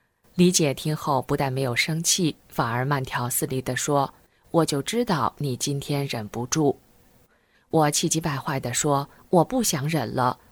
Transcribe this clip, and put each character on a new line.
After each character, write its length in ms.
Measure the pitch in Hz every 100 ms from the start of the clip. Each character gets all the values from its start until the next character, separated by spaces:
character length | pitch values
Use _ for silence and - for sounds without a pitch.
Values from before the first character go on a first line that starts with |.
| _ _ _ -
李 160 | 180
姐 200 | 180 151
听 240 | 131 156 151
后 240 | - 135
不 160 | - 147
但 160 | 139
没 120 | 131
有 120 | 135 120
生 280 | - 160
气， 320 | 165 - 160 - -
反 220 | - 123
而 160 | 120 135
慢 180 | 143
条 240 | 131 - 120
斯 200 | - 139
理 120 | 131
地 160 | 127 127
说 380 | - 143 139 - _ _ _
：“我 120 | 170
就 160 | 156 139
知 200 | - 233
道 300 | 240 160 113 -
你 180 | 143 123
今 220 | - 139
天 260 | 135 143 139
忍 220 | 120 104
不 180 | 113 123
住。” 340 | 156 143 - _ _ _ _ _ _ _ _ -
我 180 | 160 151
气 180 | - 165
急 140 | 160
败 160 | 165 139
坏 220 | - 135
地 120 | 123
说 380 | 123 151 139 143 - -
：“我 120 | 180
不 200 | 151 254
想 260 | 220 151 143
忍 180 | 160 110
了， 260 | 131 123 - -